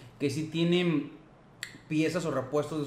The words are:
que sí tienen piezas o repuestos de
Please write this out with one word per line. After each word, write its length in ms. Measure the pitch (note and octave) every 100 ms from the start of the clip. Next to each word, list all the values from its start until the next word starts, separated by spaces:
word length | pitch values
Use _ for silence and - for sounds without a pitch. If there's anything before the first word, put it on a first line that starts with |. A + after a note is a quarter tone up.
| - -
que 100 | C#3+
sí 200 | C3+ D3+
tienen 600 | E3 E3+ F3 F3 D3+ - - - - - - - - -
piezas 380 | D#3 D#3+ F3 D#3+
o 60 |
repuestos 480 | C3 A#2+ D3 C#3+
de 60 | D#3+